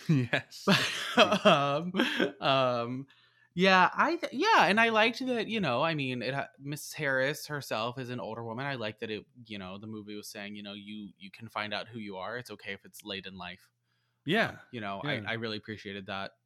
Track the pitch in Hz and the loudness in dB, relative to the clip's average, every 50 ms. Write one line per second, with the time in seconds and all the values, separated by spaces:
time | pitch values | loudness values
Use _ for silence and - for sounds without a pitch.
0 | - - 160 131 123 110 - 131 - - - - - 196 190 - - - - - | 0 2 4 4 4 2 0 -2 -4 -6 -12 -4 2 2 4 4 2 0 -4 -4
1 | - - - 247 214 180 - 185 - 208 165 143 143 139 143 151 170 180 180 190 | -6 0 4 4 6 6 6 6 6 6 6 6 6 2 0 0 -2 -2 0 0
2 | 262 - - - - 196 - - 190 151 135 135 131 127 123 120 117 120 127 131 | 0 0 0 0 0 -2 -2 0 2 4 4 4 4 4 2 0 -2 -2 -4 -6
3 | 139 - _ _ _ _ _ _ _ _ - 170 180 190 185 185 180 - - - | -8 -10 _ _ _ _ _ _ _ _ 0 2 4 6 8 8 6 6 4 4
4 | 214 277 339 330 - - - 254 349 466 440 330 185 160 196 220 233 233 220 214 | 2 2 2 0 -4 -6 -2 0 4 6 6 8 8 6 6 6 4 6 6 6
5 | 220 233 233 - 262 254 247 226 196 190 220 220 185 139 120 123 151 165 165 151 | 4 4 2 0 -2 -2 -2 -2 -2 -2 -2 0 0 2 2 2 2 2 0 0
6 | 139 127 127 123 110 123 135 139 - - - - 135 143 147 151 - - - - | -2 -2 -2 -2 -2 -2 -2 -4 -4 -6 -10 -12 -10 -10 -10 -8 -10 -10 -8 -4
7 | 156 139 135 131 131 139 151 151 - - 151 143 - - 127 110 110 120 120 131 | -2 0 2 2 2 0 0 -2 -6 -8 -8 -8 -6 -4 -2 -2 -2 -2 -4 -6
8 | 127 117 123 123 - 107 110 117 117 117 113 120 135 143 139 123 110 107 110 - | -8 -6 -6 -6 -6 -8 -8 -8 -8 -8 -8 -6 -6 -6 -6 -4 -4 -6 -6 -6
9 | 117 110 107 101 - _ _ 123 117 110 107 101 95 90 95 101 107 107 110 107 | -6 -6 -6 -8 -8 _ _ -20 -16 -12 -12 -10 -10 -10 -10 -12 -12 -12 -12 -12
10 | 101 104 104 104 101 - - 107 101 101 104 104 104 101 101 104 101 104 107 107 | -12 -12 -12 -12 -12 -12 -12 -12 -12 -12 -12 -12 -12 -12 -14 -14 -14 -14 -12 -12
11 | 104 95 - _ 92 98 - - 113 107 - 110 104 104 104 98 87 110 117 117 | -12 -14 -16 _ -20 -20 -18 -18 -16 -10 -6 -6 -4 -4 -4 -6 -6 -8 -10 -12
12 | 107 101 98 92 92 101 113 123 120 - 107 92 - 107 98 95 - 98 - - | -10 -10 -10 -8 -8 -8 -8 -8 -10 -12 -14 -12 -10 -10 -10 -10 -12 -18 -20 -14
13 | - 104 98 95 87 95 95 92 90 90 90 - _ _ _ _ _ _ _ _ | -10 -8 -8 -8 -8 -10 -12 -12 -10 -12 -12 -14 _ _ _ _ _ _ _ _
14 | _ _ _ _ - 139 180 226 208 107 - - - _ - 120 107 101 98 98 | _ _ _ _ -4 -2 0 0 0 0 -4 -10 -16 _ -12 -8 -6 -6 -6 -6
15 | - 147 143 117 101 101 113 113 113 113 107 107 - - 107 98 - 104 98 101 | -4 -4 -4 -4 -4 -4 -6 -6 -6 -6 -8 -8 -8 -10 -12 -12 -10 -10 -12 -10
16 | 95 101 98 98 98 - - _ _ | -10 -8 -8 -8 -8 -10 -12 _ _